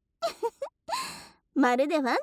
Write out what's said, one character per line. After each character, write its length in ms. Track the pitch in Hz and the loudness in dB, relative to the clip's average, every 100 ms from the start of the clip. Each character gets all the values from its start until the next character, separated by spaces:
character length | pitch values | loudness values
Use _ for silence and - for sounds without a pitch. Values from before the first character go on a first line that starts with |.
| _ _ 659 - | _ _ -6 -4
<laughs> 1080 | 466 - 571 - - 988 - - - - _ | -6 -6 -10 -12 -6 -6 -6 -12 -18 -20 _
ま 220 | 294 254 247 | 2 4 4
る 140 | 285 | 2
で 100 | 320 | 2
ワ 140 | 254 | 2
ン 40 | 320 | 0